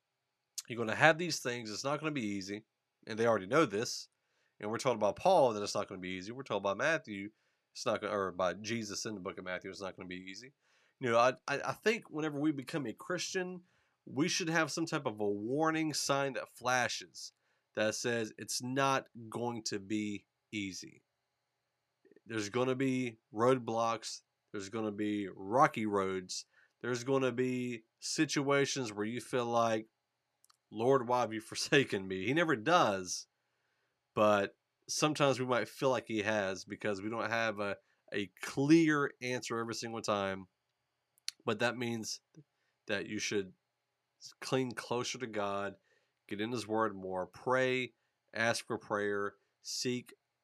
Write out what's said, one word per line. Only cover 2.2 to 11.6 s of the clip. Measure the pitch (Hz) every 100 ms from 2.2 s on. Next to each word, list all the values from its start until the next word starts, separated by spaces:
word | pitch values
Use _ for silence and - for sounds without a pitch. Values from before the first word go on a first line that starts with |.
| 104
easy," | 101 95 104 - _ _ _ -
and | 110
they | 117
already | 110 92
know | 143 151
this, | 98 123 - - _ _ _ _ -
and | 104
we're | 113
told | 135 113
by | 104
Paul | - 180 180 131
that | 107
it's | 101 113
not | 98
gonna | 95
be | 92
easy, | 92 95
we're | 123
told | 135 104
by | 98
Matthew, | 101 139 160 120 101 104 _ _ _ _
it's | - 123
not | 101
gonna, | 101 101
or | 95
by | 90 92
Jesus | 90 107 117 104 95 120
in | 104
the |
book | 92 90
of |
Matthew, | 92 90 98
it's | 90
not | 95 90
gonna | 92
be | 90 92
easy. | 101 131 _ _ _ _ -
You | 127
know, | 117
I, | 127 131 -
I, |
I | 139